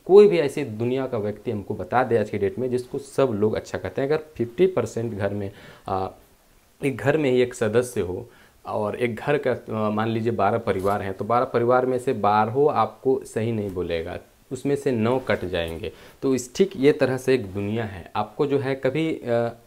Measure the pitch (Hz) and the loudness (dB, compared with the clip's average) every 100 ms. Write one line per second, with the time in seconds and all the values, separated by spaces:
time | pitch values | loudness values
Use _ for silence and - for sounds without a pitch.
0 | - 196 208 170 139 151 131 107 120 131 | 6 10 10 6 0 -2 -6 -2 -2 -2
1 | 131 117 104 104 - 107 95 92 92 117 | -2 -2 -4 -6 -6 -6 -6 -8 -2 0
2 | 127 117 107 104 98 95 127 123 123 139 | 2 2 0 -2 -2 -2 -2 -4 -4 -10
3 | - - 135 104 107 95 - 92 92 - | -8 0 0 2 0 0 -6 -8 -6 -4
4 | 135 156 - - 117 - 185 185 110 117 | -2 -2 -4 -6 -6 2 2 2 -4 -4
5 | 117 104 101 101 98 - - - - 95 | -6 -4 -4 -4 -8 -10 -20 -16 -6 -4
6 | 92 - - _ _ _ _ - 139 110 | -4 -10 -20 _ _ _ _ -6 -4 -2
7 | 139 156 139 123 123 - 110 113 123 110 | 2 2 4 4 2 0 2 2 0 -2
8 | 90 92 117 - - _ - 104 107 104 | -4 -4 -10 -20 -20 _ -8 -4 -4 -2
9 | 120 110 - 147 131 113 - 110 107 107 | -4 -2 -2 0 0 -4 -4 -2 -2 0
10 | 113 113 110 104 101 113 - 95 98 104 | 0 0 -2 2 2 2 0 0 0 -2
11 | 95 95 104 120 131 117 120 127 127 123 | -4 -6 0 0 2 0 4 4 2 -2
12 | 123 113 101 107 110 127 147 110 107 - | -2 0 2 4 2 4 2 4 0 0
13 | 131 131 - 117 113 113 101 90 85 85 | 0 0 -2 -4 -2 -2 -4 -4 -4 -4
14 | 87 87 - _ - 135 143 139 139 120 | -4 -10 -14 _ -12 -6 -2 0 0 2
15 | 110 131 131 101 90 87 82 82 80 - | 2 0 0 -2 -2 -4 -4 -6 -10 -12
16 | - - 139 127 - - 196 - 139 151 | -20 -4 0 0 -2 0 0 4 4 4
17 | 127 127 127 127 98 98 101 110 104 98 | 2 0 2 0 0 -6 -4 -4 -6 -8
18 | - - 107 - 139 135 131 135 135 151 | -10 -6 -6 -2 0 0 0 -2 -2 0
19 | 160 - 123 117 117 - | -2 -4 -2 0 0 -6